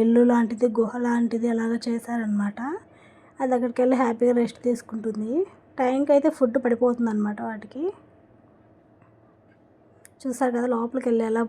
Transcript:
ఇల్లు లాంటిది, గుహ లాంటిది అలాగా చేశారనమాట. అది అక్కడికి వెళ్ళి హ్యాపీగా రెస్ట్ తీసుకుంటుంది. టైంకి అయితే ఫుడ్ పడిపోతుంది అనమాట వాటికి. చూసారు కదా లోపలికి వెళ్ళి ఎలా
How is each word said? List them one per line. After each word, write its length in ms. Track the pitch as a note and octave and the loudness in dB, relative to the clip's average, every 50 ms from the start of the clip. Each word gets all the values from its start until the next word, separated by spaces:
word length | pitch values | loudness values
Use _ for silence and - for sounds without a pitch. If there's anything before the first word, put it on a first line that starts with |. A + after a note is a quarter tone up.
| A3+ | 4
ఇల్లు 220 | A3+ A#3 A#3+ A#3+ A#3+ A#3+ | 6 6 6 6 6 6
లాంటిది, 360 | A#3+ A#3 G#3+ A#3 G#3 B3 A#3+ G#3 A#3 | 4 2 0 0 0 0 0 2 2
గుహ 140 | A3+ G#3 A#3+ B3 A#3+ | 0 0 -2 -2 -2
లాంటిది 420 | A#3+ A#3+ A#3+ A#3 A3 A#3 A3+ A3+ A#3+ A3+ | 0 0 0 0 0 0 0 -2 0 0
అలాగా 240 | A3+ A3+ A3+ A#3 A3+ - | 0 -2 -2 -2 -4 -4
చేశారనమాట. 760 | A#3+ A#3 A#3 A3+ - A#3 A#3 A3 G#3+ G#3 G3+ G3+ G3+ G#3 A3+ A#3 C#4+ E4+ G#4+ - - - - - - - - - - _ - | -4 -4 -4 -4 -6 -6 -4 -4 -2 -2 -2 -2 -2 -4 -6 -8 -8 -8 -8 -10 -14 -20 -20 -20 -20 -20 -20 -20 -20 _ -4
అది 100 | C4+ B3+ B3+ | -2 0 0
అక్కడికి 240 | A#3+ B3 A#3+ A#3 - B3+ | 0 0 0 0 0 2
వెళ్ళి 160 | B3+ C4 B3+ C4 | 2 2 2 2
హ్యాపీగా 320 | A#3 A3+ A3+ A#3+ B3 A#3+ A#3+ | 0 0 2 2 2 4 2
రెస్ట్ 200 | A#3 A3 - - - B3 | 0 0 -2 -4 -4 -2
తీసుకుంటుంది. 640 | A#3+ A#3 - - A3 A3 G#3+ A3+ G#3+ G#3+ G#3+ A3 B3+ E4+ G4 - - - _ _ _ - | -2 -2 -4 -10 -10 -8 -8 -6 -6 -6 -6 -4 -4 -4 -4 -6 -10 -18 _ _ _ -4
టైంకి 320 | B3+ B3+ C4 C4+ C#4+ D4 C#4+ | -2 0 0 0 2 2 4
అయితే 140 | C#4+ C#4 D#4 D#4 - | 4 4 2 0 0
ఫుడ్ 180 | C4 A#3 A3+ C4+ B3 | 0 0 0 0 0
పడిపోతుంది 440 | A#3+ A#3 A3+ B3 B3 A#3+ B3 A#3+ A3+ G#3+ | 0 0 2 2 0 2 0 -2 -2 -2
అనమాట 240 | G#3 G#3 G#3 G#3 G#3+ A#3 A3+ | -2 -2 -4 -4 -6 -8 -10
వాటికి. 360 | A3 G#3 A3 - - B3+ D#4+ F#4+ - - - _ _ _ _ _ _ _ _ _ _ _ _ _ _ _ _ _ _ _ _ _ _ _ _ _ _ _ _ _ _ _ _ _ _ _ _ _ _ _ - - _ _ - | -10 -12 -14 -14 -10 -8 -6 -6 -6 -8 -14 _ _ _ _ _ _ _ _ _ _ _ _ _ _ _ _ _ _ _ _ _ _ _ _ _ _ _ _ _ _ _ _ _ _ _ _ _ _ _ -20 -20 _ _ -8
చూసారు 300 | C4 A#3+ - C4+ B3+ A#3+ A#3+ | -8 -4 -2 -2 0 0 0
కదా 100 | A#3+ B3+ A#3+ | 0 0 0
లోపలికి 320 | A3+ A#3 A#3+ B3 C4 A#3+ B3 | -2 -2 -4 -4 -4 -2 0
వెళ్ళి 160 | A#3 A3+ A3+ A3 | 0 0 0 0
ఎలా 140 | A3 A#3 A#3 | 0 -2 -2